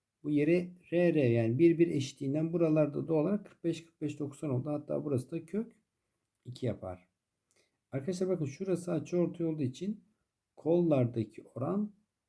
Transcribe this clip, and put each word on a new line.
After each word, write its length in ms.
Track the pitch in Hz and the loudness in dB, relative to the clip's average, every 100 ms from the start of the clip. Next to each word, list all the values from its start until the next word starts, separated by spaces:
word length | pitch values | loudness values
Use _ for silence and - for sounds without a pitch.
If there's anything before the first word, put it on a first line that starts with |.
| _ _ | _ _
bu 60 | 147 | -2
yere 420 | 147 151 180 180 - _ | 2 4 2 0 -12 _
R, 220 | 170 175 | 2 4
R 160 | 156 123 | 4 4
yani 300 | 117 113 131 | 4 2 4
bir, 200 | 170 160 | 6 6
bir 80 | 170 | 2
eşitliğinden 640 | 151 131 - 139 151 165 | 0 -4 -6 -4 -2 -2
buralarda 540 | 170 160 156 147 143 151 | 0 2 4 2 0 -2
doğal 140 | 156 | 0
olarak 240 | 170 202 - | 0 -2 -6
kırk 180 | - | -8
beş, 220 | 170 - - | -6 -6 -10
kırk 160 | - | -10
beş, 180 | 147 - | -8 -6
doksan 300 | 143 - 151 | -10 -6 -4
oldu. 200 | 127 147 | -4 -4
Hatta 360 | 147 151 147 147 | -6 -4 -4 -2
burası 260 | 123 - | -4 -4
da 140 | 165 160 | -10 -6
kök 300 | 202 233 - _ _ _ _ _ _ 123 | -6 -8 -12 _ _ _ _ _ _ -18
iki 200 | 120 120 | -8 -6
yapar. 440 | 95 92 90 _ _ _ _ _ _ _ _ _ | -6 -10 -14 _ _ _ _ _ _ _ _ _
Arkadaşlar 380 | 135 135 180 185 | -8 -6 -2 -2
bakın 160 | 170 131 | -2 -4
şurası 460 | - 190 175 175 | -6 -4 -4 -2
açıortay 560 | 160 - 175 170 - 165 | -6 -2 0 0 -2 -4
olduğu 160 | 156 | -2
için 400 | 127 - 196 220 _ _ _ _ _ - | -4 -4 -8 -8 _ _ _ _ _ -6
kollardaki 880 | 151 175 170 135 120 113 107 - - - | 2 2 4 4 2 0 -6 -10 -14 -6
oran 360 | 147 202 208 - _ _ | -4 -2 -4 -8 _ _